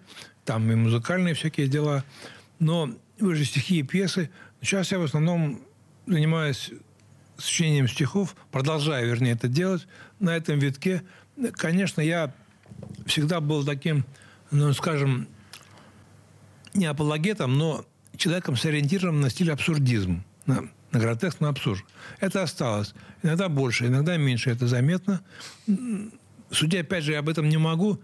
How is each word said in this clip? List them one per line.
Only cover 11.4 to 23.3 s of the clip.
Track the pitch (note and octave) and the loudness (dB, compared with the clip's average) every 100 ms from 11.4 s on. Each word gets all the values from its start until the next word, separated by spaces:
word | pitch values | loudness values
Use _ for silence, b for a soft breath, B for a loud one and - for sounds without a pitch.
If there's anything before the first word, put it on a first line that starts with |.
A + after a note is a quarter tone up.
| A#3+ | -6
Конечно, | - D#3+ F3+ F#3+ - | -4 0 2 0 0
я | D#3 E3+ D3 - - - - - - - - | 0 0 -2 -8 -20 -20 -20 -18 -16 -14 -4
всегда | D#3+ D3 F3 | 0 2 0
был | D3 D3+ | 0 0
таким, | C#3+ C#3 E3 D3 - B B B - | 0 -2 0 0 -2 B B B -2
ну, | D3 D3 | 2 2
скажем, | C3+ F3 D3 C#3 B2 - - - B B B B B - - - - - - - | 4 2 4 2 2 -2 -12 -20 B B B B B -20 -20 -20 -20 -20 -20 -6
не | G3 D#3+ | -2 -2
апологетом, | C#3+ D3 D#3 G3 G#3+ C3 C3+ | 0 -2 0 -2 0 0 2
но | D#3+ - - _ - - | 2 -2 -8 _ -20 -4
человеком, | E3+ F3+ E3+ C3 | -2 0 -2 -2
сориентированным | D#3+ D3+ C#3+ F#3+ F3+ D3+ | 0 0 0 0 0 0
на | C3+ | 0
стиль | - E3+ | 0 0
абсурдизм, | C#3 - D3+ B2+ A2+ F#2 F2 - - - | 0 0 2 2 2 0 -2 -6 -10 -2
на, | A2+ - - - | -2 -2 -16 -2
на | A#2 | 0
гротеск, | A2+ A#2 F#3 - | 0 0 -4 -2
на | D3 | -2
абсурд. | C3+ B2+ G2 - B B B | -2 -4 -4 -8 B B B
Это | G3 G3 | -4 -2
осталось. | E3+ - B2+ G#2 G#2 - B B | -4 -2 -2 -2 -4 -10 B B
Иногда | D#3+ | -2